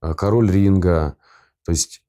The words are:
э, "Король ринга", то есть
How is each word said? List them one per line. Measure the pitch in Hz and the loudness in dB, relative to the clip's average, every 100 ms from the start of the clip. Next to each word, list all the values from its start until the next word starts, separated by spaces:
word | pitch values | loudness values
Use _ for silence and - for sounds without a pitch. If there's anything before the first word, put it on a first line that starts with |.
э, | 87 | -8
"Король | 78 98 113 113 | -4 0 2 2
ринга", | 95 98 98 90 85 76 - _ _ _ _ - | 2 2 2 2 0 -2 -8 _ _ _ _ -6
то | |
есть | 82 - - | -6 -6 -12